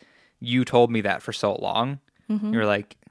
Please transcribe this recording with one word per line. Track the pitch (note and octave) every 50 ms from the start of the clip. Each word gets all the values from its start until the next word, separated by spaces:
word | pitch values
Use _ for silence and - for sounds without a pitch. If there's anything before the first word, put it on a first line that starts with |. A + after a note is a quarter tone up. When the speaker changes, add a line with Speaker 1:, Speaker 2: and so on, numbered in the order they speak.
| _ _ _ _ _ _ _ _
Speaker 1:
you | - A#2+ A#2+ B2+ B2
told | - - B2 A#2+ A#2
me | A#2 A2+
that | G2+ G2+ F#2 -
for | - - A2
so | - - G#2 G2
long. | - - G2 - G#2+ A#2 C3+ C#3 C#3 - _ _ _ _ -
Speaker 2:
Mm-hmm. | G#3+ G#3 G#3 G#3+ A3
Speaker 1:
You | A2+
were | G#2+
like, | G#2 G#2 G2+ G#2 - - _ _ -